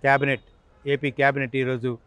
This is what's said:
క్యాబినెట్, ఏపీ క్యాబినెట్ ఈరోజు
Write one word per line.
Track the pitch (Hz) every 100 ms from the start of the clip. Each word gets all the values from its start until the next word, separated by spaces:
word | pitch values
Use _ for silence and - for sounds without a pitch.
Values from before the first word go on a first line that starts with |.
క్యాబినెట్, | 139 139 139 131 _ _ _ _ 139
ఏపీ | 139 143
క్యాబినెట్ | 127 139 139 131 131
ఈరోజు | 127 127 123 117